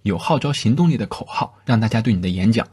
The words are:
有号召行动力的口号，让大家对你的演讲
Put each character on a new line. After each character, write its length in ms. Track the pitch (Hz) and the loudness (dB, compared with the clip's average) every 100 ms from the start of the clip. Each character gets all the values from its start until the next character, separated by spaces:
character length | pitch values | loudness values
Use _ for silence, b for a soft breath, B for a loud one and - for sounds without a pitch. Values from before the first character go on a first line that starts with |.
有 160 | 101 85 | -4 -2
号 220 | - 143 | 0 0
召 120 | 147 | -2
行 220 | 139 110 | -2 0
动 160 | 143 170 | 2 2
力 60 | 123 | 2
的 100 | 101 | -4
口 180 | - - | -10 -10
号， 300 | - - - | -6 -6 -6
让 140 | - 113 | 0 0
大 80 | 110 | 2
家 140 | 113 | 0
对 100 | 120 | 0
你 80 | 92 | 0
的 80 | 90 | 0
演 220 | 90 101 | 0 2
讲 160 | 113 - | 2 -2